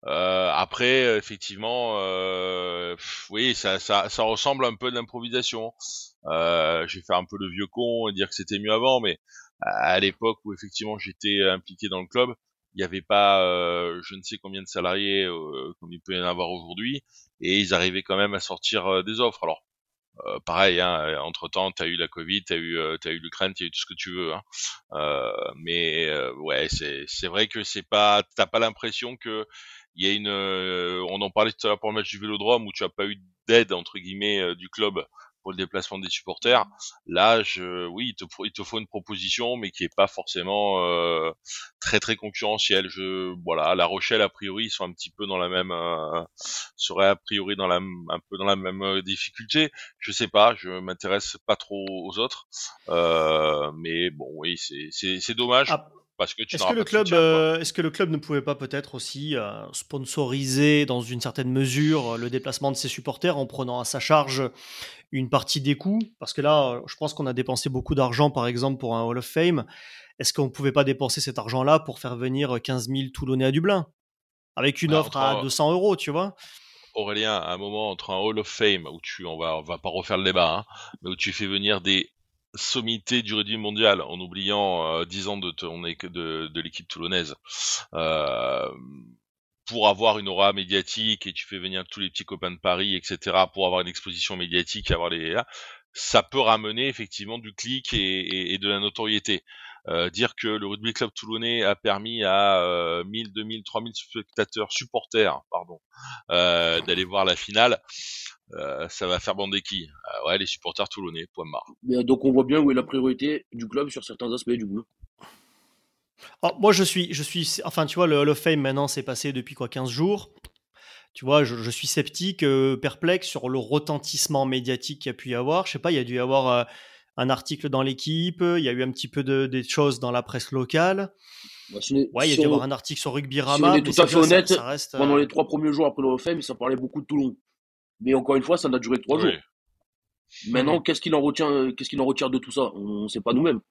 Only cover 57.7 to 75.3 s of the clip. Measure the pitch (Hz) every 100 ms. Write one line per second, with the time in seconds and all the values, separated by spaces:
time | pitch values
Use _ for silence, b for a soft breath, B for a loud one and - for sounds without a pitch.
57.7 | - 160 151 185 156 151 143 143 139 135
58.7 | 139 139 131 - 135 147 135 104 107 -
59.7 | - - 143 131 - 131 135 135 131 147
60.7 | 147 147 123 117 123 123 127 127 127 135
61.7 | 127 151 156 120 117 120 127 135 131 139
62.7 | 135 135 - 127 135 175 147 135 - 127
63.7 | 123 117 135 - 156 139 131 127 B B
64.7 | B B B B 135 127 139 - 147 135
65.7 | 143 190 214 220 _ 135 - 143 151 135
66.7 | 120 - - 151 151 139 123 127 127 143
67.7 | 131 - 143 127 120 147 131 120 120 135
68.7 | 131 123 113 117 120 120 - 170 160 110
69.7 | B B B B B 123 - 135 - 139
70.7 | 139 135 135 135 - 139 117 110 127 131
71.7 | 156 151 120 127 123 127 131 143 120 -
72.7 | 127 117 135 135 - 135 131 131 139 180
73.7 | 196 160 _ _ _ _ _ _ - 139
74.7 | 139 165 156 147 143 135